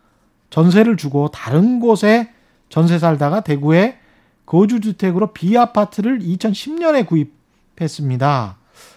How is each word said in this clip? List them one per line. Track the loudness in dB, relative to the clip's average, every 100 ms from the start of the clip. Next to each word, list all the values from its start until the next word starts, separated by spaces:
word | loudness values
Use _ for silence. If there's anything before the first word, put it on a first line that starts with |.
| _ _ _ _ _
전세를 | 2 4 4 4 0
주고 | -2 -2 -2
다른 | -4 -2 2 2 2
곳에 | 0 2 2 2 0 _ _ _ _
전세 | 0 2 2
살다가 | 0 0 0 -2
대구에 | -2 -2 2 2 2 -2 _ _ _ _ -2
거주주택으로 | 0 2 0 -4 -4 -4 -2 -4
B아파트를 | -4 -2 0 0 0 -4 -4 -4 -4
이천십 | -4 -4 -4 -6 -8 -4
년에 | -2 0 0
구입했습니다. | -2 -2 _ _ _ _ -10 -8 -6 -6 -2 0 -2 -4 -12 _ _ -20